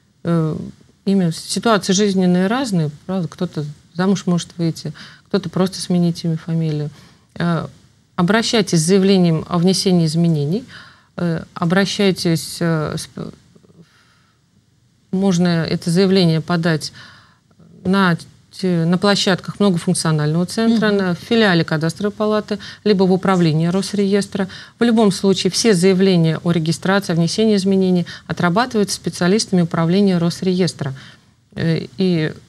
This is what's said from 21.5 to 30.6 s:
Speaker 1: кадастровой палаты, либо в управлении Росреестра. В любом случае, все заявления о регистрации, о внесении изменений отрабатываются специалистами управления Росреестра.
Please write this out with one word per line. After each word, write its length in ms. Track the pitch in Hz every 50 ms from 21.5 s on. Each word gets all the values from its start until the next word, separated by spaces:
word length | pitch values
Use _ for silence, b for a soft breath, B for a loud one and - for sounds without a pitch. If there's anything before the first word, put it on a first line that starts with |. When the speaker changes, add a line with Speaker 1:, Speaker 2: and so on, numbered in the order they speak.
| 175 165 156
Speaker 1:
кадастровой 480 | - 160 151 156 165 - - 202 208 202
палаты, 460 | - 214 214 214 214 208 - 208 202 B B B B B
либо 200 | 208 214 185 190
в 80 | 185 190
управлении 540 | 180 190 196 190 180 175 160 147 160 165
Росреестра. 800 | 175 180 196 190 - - 202 202 190 202 202 196 - - 196 190 185 B B B B B -
В 60 | 233
любом 280 | 240 220 233 220 202 185
случае, 380 | - - 196 190 - - 185
все 240 | - - - 226 202
заявления 640 | 165 180 196 190 180 196 190 185 170 165 160 156 - -
о 60 | 175 170
регистрации, 600 | 175 156 165 165 - - 180 196 202 196 - 170
о 40 |
внесении 400 | 165 170 165 - - 220 220 208
изменений 500 | 196 180 196 190 190 190 185 180 175 170 B B B B
отрабатываются 680 | - 160 - 175 175 170 226 254 254 233 214 202 196 -
специалистами 680 | - - 180 - - 180 170 196 220 220 - 190 180 170
управления 560 | 165 - 165 165 165 180 202 208 196 180 170
Росреестра. 760 | 170 170 165 - 185 190 180 180